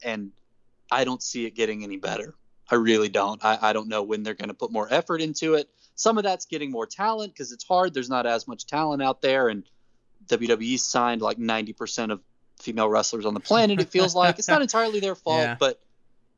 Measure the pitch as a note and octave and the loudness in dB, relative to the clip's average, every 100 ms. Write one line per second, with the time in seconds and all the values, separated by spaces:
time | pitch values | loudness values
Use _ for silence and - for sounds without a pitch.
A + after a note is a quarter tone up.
0 | B2 A2 G2+ - _ _ _ _ - B2 | -8 -8 -8 -14 _ _ _ _ -4 -2
1 | B2+ B2+ - B2 A2+ A2 A2 G#2+ G#2 F#2+ | 0 -2 -6 -6 -6 -2 -2 -2 -8 -8
2 | G2 G#2+ A2 - _ _ - A#2+ A2+ A2 | -6 -6 -8 -14 _ _ 0 2 4 4
3 | G#2+ G2+ G2+ G#2 G#2+ A2 A2 A2 G#2+ G#2+ | 4 2 0 0 0 2 2 0 -2 -4
4 | G2+ G#2+ G#2+ G#2+ G#2 G2 A#2 A2+ G#2+ C#3+ | -2 -4 -4 -8 -10 -8 -6 -4 0 0
5 | E3+ E3 D#3+ D3 D#3+ D#3 C3+ _ _ - | 0 -2 -4 -4 0 0 0 _ _ -2
6 | A3 A3+ G3+ F#3 - D#3 D3 A#2+ A2 - | 0 2 0 -2 -4 -8 -6 -6 -6 -4
7 | G#3 A3 G#3 - B2 A#2+ - F3+ F#3 C#3 | -4 -2 -6 -12 -14 -10 0 2 2 0
8 | B2 C3 A#2+ A#2 - A2+ - D3 D#3 C#3+ | -4 -2 0 -2 -4 -14 -8 -4 -2 0
9 | C3+ C3 C#3 C3+ B2 G#2 - _ _ _ | 0 0 2 4 2 0 -8 _ _ _
10 | _ _ G#2 A#2 A#2 A2+ A2+ B2+ - B2+ | _ _ -2 0 2 2 2 -2 0 2
11 | A#2+ A#2 G#2+ A2 A2+ A2 G#2+ - A#2 - | 2 2 -2 -2 -2 -2 -4 -8 -8 -6
12 | A2+ G#2 _ _ _ _ - A2+ A2 G#2+ | -4 -6 _ _ _ _ -8 0 2 2
13 | G#2 A2+ G#2+ G#2+ - A3 G#3+ G3 F3 F#3 | 0 -2 -4 -4 2 4 4 2 0 2
14 | F#3 F3 F3 F3 - D#4 C4 B3 A3+ G#3+ | 2 4 4 2 2 2 2 2 0 0
15 | G3 F3+ - D#3+ D3+ A#2+ C#3 A#2+ _ _ | -2 -4 0 0 0 2 0 0 _ _
16 | _ _ _ | _ _ _